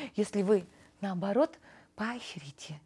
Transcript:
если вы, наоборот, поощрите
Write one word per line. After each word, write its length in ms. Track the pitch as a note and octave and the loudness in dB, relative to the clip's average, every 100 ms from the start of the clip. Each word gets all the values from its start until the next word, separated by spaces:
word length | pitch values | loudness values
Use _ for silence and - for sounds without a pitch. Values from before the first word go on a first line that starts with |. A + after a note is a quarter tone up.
| C#4 | -6
если 280 | - G#3 G3+ | -2 0 2
вы, 240 | F#3+ G#3 F3 - - _ | 4 4 2 -10 -20 _
наоборот, 580 | G3+ F#3 G3 G#3 D#4+ - - - - - | -6 -2 0 2 2 0 -20 -20 -20 -6
поощрите 840 | A3 A#3+ - - C#3+ - - D3+ | -6 -6 -10 -12 -14 -16 -14 -14